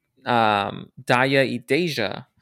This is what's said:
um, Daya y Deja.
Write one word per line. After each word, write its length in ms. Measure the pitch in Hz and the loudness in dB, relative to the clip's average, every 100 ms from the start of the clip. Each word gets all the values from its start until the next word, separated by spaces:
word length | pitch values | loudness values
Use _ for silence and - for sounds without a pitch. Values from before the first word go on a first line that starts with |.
| _ _ | _ _
um, 640 | - 120 107 104 101 104 - - | -2 2 2 2 -2 -8 -14 -8
Daya 480 | - 123 135 139 | 0 2 2 2
y 160 | 120 120 | 0 -2
Deja. 720 | - 143 175 123 98 - - _ | -2 -2 0 -2 -4 -6 -14 _